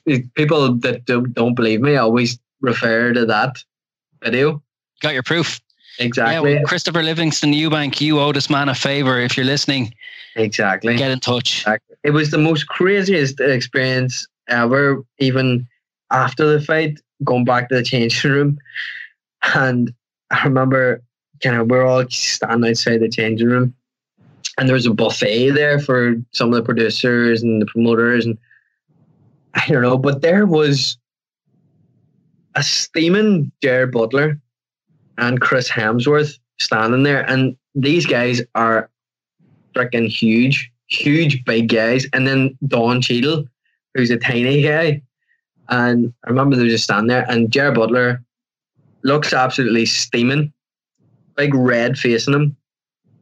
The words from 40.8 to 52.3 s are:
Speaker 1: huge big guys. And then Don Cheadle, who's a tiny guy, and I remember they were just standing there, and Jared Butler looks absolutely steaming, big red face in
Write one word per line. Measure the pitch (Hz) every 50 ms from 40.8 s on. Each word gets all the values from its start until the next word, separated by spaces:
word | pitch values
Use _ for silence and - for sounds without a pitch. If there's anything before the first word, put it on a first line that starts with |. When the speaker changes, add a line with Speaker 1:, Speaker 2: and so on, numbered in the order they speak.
| _
Speaker 1:
huge | - - - - 147 147 165 165 139 123 127 -
big | 123 113 113 117 110
guys. | 117 110 110 113 123 135 139 - -
And | 127 131
then | 135 135 135 131 135 135 - 147
Don | 131 135 120 113 120 123 127
Cheadle, | 123 - 120 120 127 151 165 156 151 - _ _ _ _ _ _ _ _ -
who's | 131 123 117
a | 120
tiny | 113 - - 120 120 120 131 143 147
guy, | 143 151 151 160 170 156 151 - - _ _ _ _ _ _ _ _ _ _ _ _ -
and | 123 123 120 123 120 120 117 117 - _ -
I | 120
remember | 123 135 139 143 135
they | 123 120
were | 117
just | 113 110 -
standing | - 104 101 110
there, | 120 123 123 113 120
and | 120 117 117 110
Jared | 113 135 143 143 120
Butler | 117 110 113 123 127 123 123 123 123 - _ _ _ _ _ _ _ _ _ _ _ _ _ _ _ -
looks | 131 143 151 151 - -
absolutely | 131 127 131 - - 127 110 113 117 113
steaming, | 110 - - - - - 120 120 127 139 151 151 151 - _ _ _ _ _ _ _ _ _ _ _ _ _ _ _ _
big | - 143 147 135
red | 127 127 120 117 117 117 120 131
face | - - 123 117 113 -
in | 139